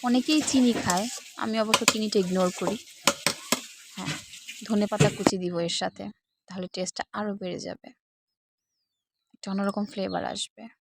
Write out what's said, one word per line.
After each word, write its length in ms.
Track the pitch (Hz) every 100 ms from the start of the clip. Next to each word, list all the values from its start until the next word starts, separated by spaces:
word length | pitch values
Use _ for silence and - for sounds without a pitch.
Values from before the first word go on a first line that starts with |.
| 247
অনেকেই 340 | 247 254 311 -
চিনি 240 | 269 247 226
খায়, 220 | 233 180 233 - - -
আমি 120 | 220 220
অবশ্য 180 | 214 220 220
চিনিটা 260 | 220 214 208
ইগনোর 260 | 180 185 180 -
করি। 180 | 175 208 - - - - - - - - - - - -
হ্যাঁ, 180 | 185 151 - - - - 208
ধনেপাতা 420 | 208 208 208 208 202
কুচি 200 | 190 190
দিব 120 | 180 175 170
এর 80 | -
সাথে, 220 | 190 - 202 - _ _ _
তাহলে 200 | 185 180
টেস্টটা 300 | - 180 - - -
আরও 120 | 208 202
বেড়ে 200 | 180 - -
যাবে, 220 | - - _ _ _ _ _ _ _ _ _ _ _ _ _ _ _
একটা 120 | -
অন্যরকম 320 | 196 202 196 202
ফ্লেভার 320 | - 190 175 -
আসবে। 300 | 202 - - 226 _